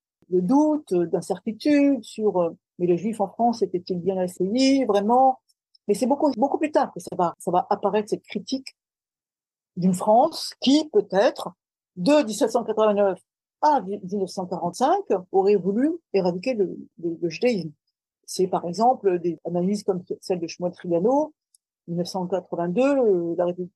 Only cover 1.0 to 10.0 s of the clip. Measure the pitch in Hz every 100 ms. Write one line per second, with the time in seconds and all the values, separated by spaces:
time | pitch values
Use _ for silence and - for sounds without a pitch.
1 | 170 180 - 180 - 220 302 294 285 269
2 | 214 - 214 180 170 170 _ - 175 175
3 | 208 220 190 - 240 233 190 180 - 180
4 | 170 190 180 - 185 233 269 277 240 202
5 | 202 247 262 262 _ _ _ _ - 202
6 | 240 285 311 226 277 294 302 302 247 -
7 | - 180 180 - - 175 - 208 208 202
8 | 214 180 - 208 - 262 269 _ _ _
9 | _ _ _ _ _ _ _ - 180 180